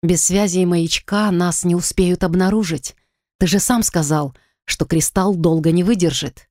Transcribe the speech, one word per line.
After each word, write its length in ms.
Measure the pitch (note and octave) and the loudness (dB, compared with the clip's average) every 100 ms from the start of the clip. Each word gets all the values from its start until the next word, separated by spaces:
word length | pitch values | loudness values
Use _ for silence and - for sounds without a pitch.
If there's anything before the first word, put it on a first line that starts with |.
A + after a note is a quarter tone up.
Без 220 | E3+ F3 | 0 0
связи 360 | - F#3 G#3 F3+ | 0 0 0 0
и 60 | F3+ | 0
маячка 640 | F3 E3 - - G3+ G#3+ | 0 0 -4 -4 -2 0
нас 340 | F3 F3 E3 | 0 0 -2
не 100 | F3+ | 0
успеют 500 | F3 - - F3+ F3+ | 0 -2 0 0 0
обнаружить. 720 | F3+ E3+ F#3 G#3+ F#3+ D#3+ - - _ _ _ _ | 0 0 2 0 -2 -6 -8 -18 _ _ _ _
Ты 80 | F#3 | 0
же 120 | F#3+ | 0
сам 240 | - A#3+ | 0 0
сказал, 520 | G#3+ F3 D3+ D#3 C#3+ - _ _ | 0 -2 0 -2 -2 -10 _ _
что 200 | - - | -10 -6
кристалл 520 | D#3 D#3+ D3+ - F#3+ F#3 | -2 0 0 0 0 2
долго 340 | E3 D#3+ D#3+ | 2 2 2
не 140 | E3+ | 2
выдержит. 640 | F3+ A3+ F3 C3 D3 - _ | 2 2 0 -2 -8 -12 _